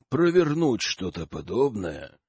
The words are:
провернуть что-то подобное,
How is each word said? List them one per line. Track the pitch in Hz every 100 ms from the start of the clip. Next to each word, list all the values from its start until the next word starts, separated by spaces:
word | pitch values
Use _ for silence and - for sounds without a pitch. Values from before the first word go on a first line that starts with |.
| _
провернуть | 135 170 180 151 151 156 110
что-то | - - 92 87 78
подобное, | 78 71 107 143 107 87 73 69 73